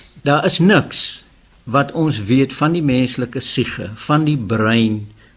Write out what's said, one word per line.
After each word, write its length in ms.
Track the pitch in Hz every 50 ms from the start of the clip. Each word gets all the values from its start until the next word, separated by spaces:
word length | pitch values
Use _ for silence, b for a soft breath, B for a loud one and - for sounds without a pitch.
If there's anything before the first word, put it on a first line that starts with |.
| B B B B -
Daar 220 | 143 143 151 -
is 140 | - - -
niks 640 | 165 190 214 170 - - - - - - - - - _ _ _ _ _ _ _ -
wat 280 | - 110 139 143 143 -
ons 300 | 165 160 156 120 110 101
weet 300 | 95 123 135 135 135 -
van 200 | - 151 156 170
die 100 | 175 156
menslike 580 | 143 127 127 127 120 - - 123 120 - 135
siege, 500 | - - - - 117 - - - 95 95 107
van 300 | - - - 147 151 156
die 120 | 151 151
brein 720 | 135 113 - 117 110 107 110 113 117 113 110 107 107 104 - b b b b b